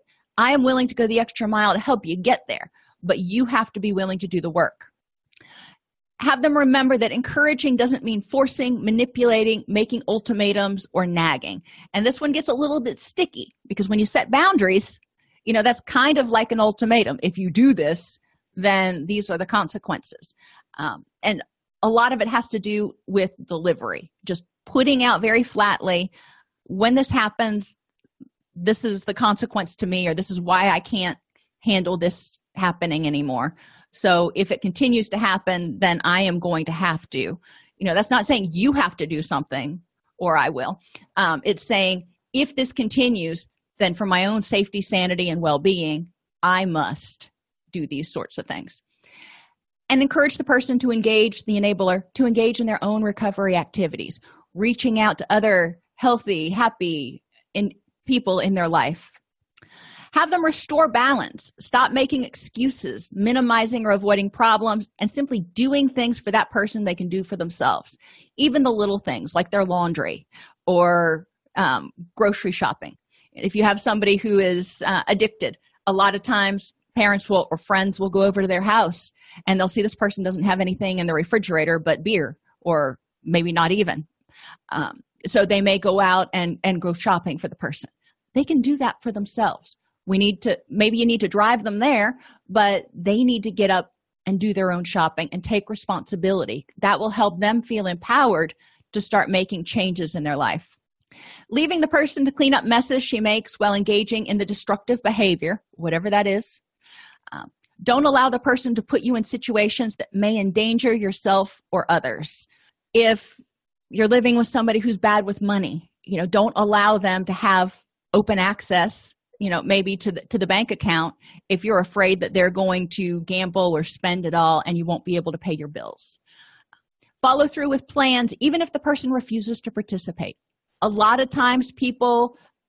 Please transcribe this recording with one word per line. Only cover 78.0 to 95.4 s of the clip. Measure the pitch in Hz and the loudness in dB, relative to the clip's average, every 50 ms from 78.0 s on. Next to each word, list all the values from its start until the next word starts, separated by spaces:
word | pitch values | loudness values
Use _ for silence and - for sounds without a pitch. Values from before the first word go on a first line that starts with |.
| 190 196 | -4 -2
go | 180 196 | 2 2
over | 196 202 185 196 190 | 2 2 2 2 0
to | 185 | 0
their | 185 175 | 0 0
house | 196 208 208 226 208 165 175 - - - - _ _ - - - - - | 2 2 4 4 4 2 0 -4 -8 -10 -12 _ _ -20 -20 -6 -2 0
and | 190 185 | 2 2
they'll | 185 185 | 2 0
see | - 233 | 0 0
this | 202 214 - | 0 0 0
person | - 220 202 202 - 190 | -2 -2 -2 -2 -2 -4
doesn't | 185 185 185 165 | -4 -2 0 0
have | 202 185 190 | 2 2 2
anything | 190 185 185 - 208 190 185 185 | 0 -2 -2 -2 -4 -4 -2 -2
in | 170 170 | -2 0
the | 165 | 0
refrigerator | 151 165 - - 220 185 - 165 160 151 156 165 165 | -2 0 0 0 0 0 0 0 0 2 2 0 0
but | 160 165 156 - 165 | 0 0 0 0 0
beer, | 202 220 185 151 117 156 - _ _ _ _ | 0 0 0 0 -2 -6 -12 _ _ _ _
or | - 175 170 156 147 131 127 - _ _ _ _ - | -2 0 0 0 0 -2 -4 -8 _ _ _ _ -4
maybe | - 165 170 170 175 | 0 0 0 2 2
not | 170 175 165 165 | 2 2 2 2
even. | 185 208 202 170 - - 156 - _ _ _ _ _ - - - - - _ - | 2 2 0 0 -2 -6 -8 -12 _ _ _ _ _ -20 -20 -20 -20 -20 _ -8
Um, | - - - - - - - _ _ _ - | -6 -6 -6 -6 -8 -14 -20 _ _ _ -8
so | - - 240 208 | -2 0 2 2
they | 180 208 196 | 2 2 2
may | 196 196 196 196 | 4 2 2 2
go | - 208 185 196 | 2 0 2 2
out | 196 185 185 185 185 - - | 4 4 4 2 2 0 -2
and, | 185 175 170 165 - - | -4 -4 -4 -4 -2 -2
and | 190 185 170 | -2 -2 0
go | 170 180 170 | -2 -4 -4
shopping | 175 - 220 185 170 - 185 139 156 | -2 0 0 0 0 0 -4 -6 -6
for | - 165 | -8 -10
the | - | -10
person. | - - - 147 - - - _ _ _ _ _ _ _ _ - | -8 -8 -8 -8 -8 -12 -14 _ _ _ _ _ _ _ _ -2
They | 254 285 | -2 0
can | - 320 277 | 2 2 0
do | 233 254 294 269 | 2 2 0 0
that | 262 233 - _ | 0 -2 -4 _
for | - 240 | -6 -8
themselves. | 208 208 202 - - - 220 185 - - - - - _ _ _ _ _ _ | -6 -6 -8 -6 -4 -2 0 0 -2 -4 -10 -20 -20 _ _ _ _ _ _
We | - 196 190 | -2 0 2
need | 202 202 202 185 - | 2 2 2 0 0
to, | 240 180 - _ - | -2 -2 -2 _ -6
maybe | - 202 214 220 226 226 | 0 2 2 2 2 2
you | 233 233 | 2 2
need | 233 226 | 2 0
to | 214 180 | -2 0
drive | 160 202 208 220 240 233 202 | 2 2 2 4 2 2 0
them | 220 202 208 | 0 0 0
there, | 226 285 285 220 202 220 247 - - - - _ _ - | 2 2 4 4 2 0 -2 -6 -12 -20 -20 _ _ -2
but | 180 214 208 202 202 180 - - - | 2 4 4 4 4 0 -2 -6 -12
they | - 175 190 208 220 254 | -6 -2 0 2 2 2
need | 247 247 226 196 | 2 2 0 -2
to | 226 | -4
get | 185 190 202 196 | -2 0 2 2
up | 190 185 175 - _ _ _ _ _ _ - 190 | 2 2 0 -4 _ _ _ _ _ _ -6 -4
and | 196 190 | -2 0
do | 185 214 202 | 0 -2 0
their | 196 190 185 | 0 0 -2
own | 180 175 180 | -2 -2 -4
shopping | 170 - 196 165 160 - - 170 - | -4 0 0 0 0 0 -4 -8 -6
and | - 180 | -8 -8